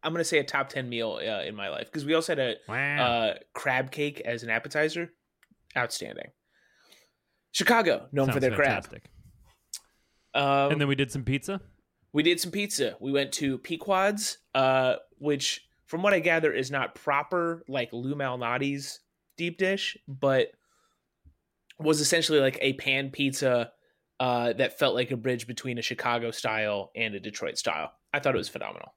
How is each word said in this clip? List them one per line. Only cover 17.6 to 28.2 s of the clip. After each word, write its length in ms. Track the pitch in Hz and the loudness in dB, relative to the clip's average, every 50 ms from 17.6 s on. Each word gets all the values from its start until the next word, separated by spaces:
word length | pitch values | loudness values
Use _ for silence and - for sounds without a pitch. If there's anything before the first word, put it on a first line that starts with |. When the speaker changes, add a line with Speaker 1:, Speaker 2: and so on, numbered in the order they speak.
| - - | -8 -6
Speaker 1:
like, 220 | 135 135 120 - | -4 -4 -4 -4
Lou 220 | - 117 123 135 143 | -6 -6 -4 -4 -2
Malnati's 840 | 143 139 131 127 123 123 117 123 127 139 139 143 139 135 - - - _ _ _ _ _ _ _ | -2 -2 -4 -2 -2 -2 -2 0 0 0 -2 -2 -4 -8 -10 -12 -14 _ _ _ _ _ _ _
deep 220 | - 170 170 170 - | -6 -6 -6 -2 0
dish, 380 | 185 185 196 196 - - - - _ - | 0 0 0 0 -2 -6 -8 -10 _ -14
but 400 | 139 131 - 139 135 131 120 - - _ _ _ _ _ _ _ _ _ _ _ _ _ _ - _ _ _ _ _ _ _ _ - _ | -8 0 2 4 4 4 2 2 -2 _ _ _ _ _ _ _ _ _ _ _ _ _ _ -20 _ _ _ _ _ _ _ _ -14 _
was 220 | 156 151 160 151 | 2 2 2 4
essentially, 400 | 151 139 175 170 156 - 156 147 | 4 2 4 2 4 4 4 4
like, 180 | 135 131 131 - | 4 4 2 2
a 120 | - 135 135 | 0 0 0
pan 360 | 135 - 139 135 135 139 135 | 0 -2 0 0 0 -2 -4
pizza, 640 | 131 - 143 139 135 - 143 131 123 120 117 - _ _ _ _ _ _ _ _ _ _ | -4 -2 -2 -2 0 0 2 2 2 2 0 -2 _ _ _ _ _ _ _ _ _ _
uh, 340 | 127 127 123 120 120 120 117 | 0 0 2 2 2 0 2
that 220 | 117 135 127 - - | 2 0 0 2 2
felt 160 | 147 135 123 | 2 2 2
like 140 | 123 127 - | 2 0 -2
a 40 | 135 | -2
bridge 300 | 120 110 131 127 120 113 | -4 -2 -2 -2 -2 -4
between 320 | 113 123 - - 131 123 117 | -8 -10 -8 -6 -6 -6 -4
a 40 | |
Chicago 480 | 113 - 123 - - 123 120 120 117 117 | -4 -6 -6 -2 -2 0 0 0 -2 -4
style 580 | 113 - - 113 110 110 107 107 104 101 95 - _ | -6 -4 -4 -2 -2 0 0 0 -2 -2 -4 -6 _
and 180 | - 113 110 104 | -4 -4 -4 -4
a 60 | 98 | -6
Detroit 380 | 92 107 104 - - - - - | -10 -10 -8 -6 -6 -4 -4 -2
style. 340 | - - 80 76 78 - _ _ _ _ | -2 -2 -2 -2 -4 -8 _ _ _ _
I 60 | - | -6
thought 160 | 143 | 0